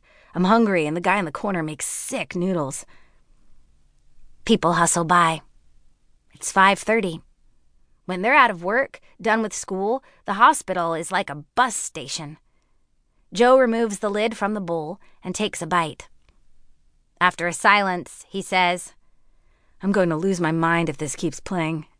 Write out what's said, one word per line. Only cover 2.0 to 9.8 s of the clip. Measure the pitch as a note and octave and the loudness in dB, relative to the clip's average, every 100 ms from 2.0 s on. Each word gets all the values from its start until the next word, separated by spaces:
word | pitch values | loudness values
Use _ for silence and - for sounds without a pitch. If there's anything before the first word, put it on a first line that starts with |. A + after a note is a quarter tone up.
| - B3+ E3+ F3+ | -8 -8 -6 -4
noodles." | F3+ F3+ C3+ - - - - _ _ _ - - _ _ _ _ _ - - - - | -2 -2 -4 -8 -14 -20 -20 _ _ _ -20 -20 _ _ _ _ _ -20 -20 -14 0
People | A3 E3 | 2 2
hustle | E3+ E3 F3 D#3+ | 2 2 0 2
by. | F3+ E3 D#3 - _ _ - _ _ _ _ _ | 4 4 0 -10 _ _ -20 _ _ _ _ _
It's | - - | -12 -2
five | G3 F#3+ G3 | 4 4 4
thirty. | - A3+ F#3+ D#3+ - _ _ _ _ _ _ _ - | 0 0 0 -6 -14 _ _ _ _ _ _ _ -10
When | F3+ | -4
they're | G#3+ D4 | 2 4
out | B3 | 4
of | F3 | 2
work, | F3 A#3 C#4 - - _ | -2 -2 -2 -8 -20 _
done | A3+ A3 | 0 0
with | G#3+ | 0
school, | - - F#3 | -6 -8 -4